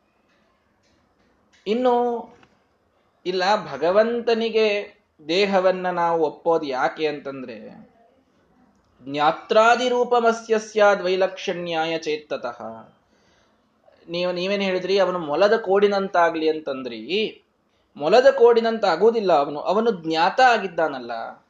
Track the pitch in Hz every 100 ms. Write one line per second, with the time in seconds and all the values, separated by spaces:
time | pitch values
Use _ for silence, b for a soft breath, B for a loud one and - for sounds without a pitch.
0 | _ _ _ _ _ _ _ _ _ _
1 | _ _ _ _ _ _ 196 233 254 240
2 | 240 233 240 - _ _ _ _ _ _
3 | _ _ 180 185 185 208 151 135 165 202
4 | 226 240 233 220 226 220 214 202 208 _
5 | _ _ 151 180 196 190 185 185 180 175
6 | 170 170 151 - 165 160 147 127 160 160
7 | 151 147 139 135 123 110 117 - - _
8 | _ _ _ _ _ _ _ _ _ _
9 | 127 143 151 160 - 220 226 240 254 247
10 | 233 240 233 226 - 214 - 214 202 190
11 | 180 185 185 - - 175 175 160 165 160
12 | 160 151 151 135 123 117 110 113 110 _
13 | _ _ _ _ _ _ _ _ _ _
14 | - 170 180 175 185 202 196 185 180 196
15 | 185 180 151 151 208 226 185 196 202 196
16 | 190 175 165 160 156 156 147 131 117 113
17 | 117 202 202 - _ _ _ _ _ -
18 | 151 226 269 269 233 233 226 226 190 160
19 | 220 226 190 156 151 147 - 202 233 185
20 | 160 160 185 190 254 220 190 170 156 131
21 | 120 117 120 120